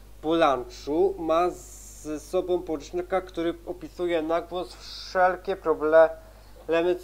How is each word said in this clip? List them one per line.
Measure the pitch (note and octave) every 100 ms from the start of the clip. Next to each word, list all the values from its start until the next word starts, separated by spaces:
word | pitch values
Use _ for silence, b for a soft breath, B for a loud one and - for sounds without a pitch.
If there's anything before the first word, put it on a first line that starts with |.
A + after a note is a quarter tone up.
| B -
Po | D3+ E3
lunchu | D3+ B2+ A#2+ - C#3+ D#3 F#3+ -
ma | D#3+ D#3+ F3+
ze | F3 - - - - D3+ D3+
sobą | - F#3 F3+ F3+
porucznika, | F3 C#3+ - F3 F3 F#3+
który | F#3 - E3+ E3 -
opisuje | - D#3 - F3 E3+
na | D#3 E3
głos | E3+ F3+ F3 -
wszelkie | - - - F#3 F#3 F3+ - F#3
problemy. | E3 D3 D3+ D#3+ D#3+ - - - - - - E3 F3 F3+